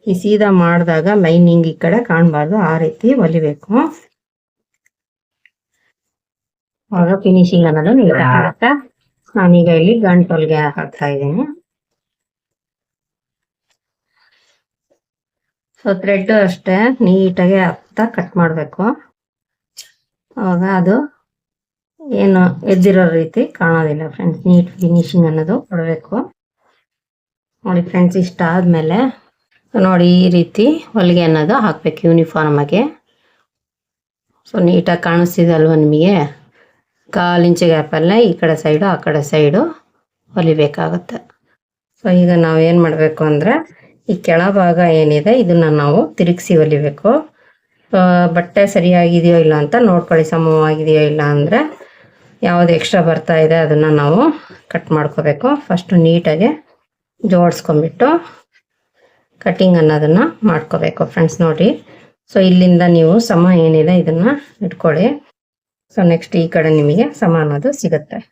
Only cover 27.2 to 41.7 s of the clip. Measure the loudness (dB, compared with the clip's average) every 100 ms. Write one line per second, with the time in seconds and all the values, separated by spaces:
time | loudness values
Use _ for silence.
27.2 | _ _ _ _ -4 -4 -2 0 0 0
28.2 | -4 -4 -2 0 0 0 0 -2 -2 -6
29.2 | _ _ _ _ _ -2 0 2 4 4
30.2 | 2 2 0 0 0 0 -6 -2 0 2
31.2 | 2 0 0 0 -2 -4 -8 -2 0 2
32.2 | 0 -2 -2 -2 -2 -2 -4 -8 _ _
33.2 | _ _ _ _ _ _ _ _ _ _
34.2 | _ _ _ -2 2 2 0 -4 -2 0
35.2 | 0 0 0 2 2 2 2 2 2 0
36.2 | -2 -10 _ _ _ _ _ _ _ -6
37.2 | -2 0 0 2 0 0 -2 -2 0 2
38.2 | 2 0 -2 -2 -2 0 0 -2 -4 -4
39.2 | -2 0 2 2 -2 -6 _ _ _ _
40.2 | _ -4 -2 0 -2 -2 -6 -6 -10 -16
41.2 | _ _ _ _ _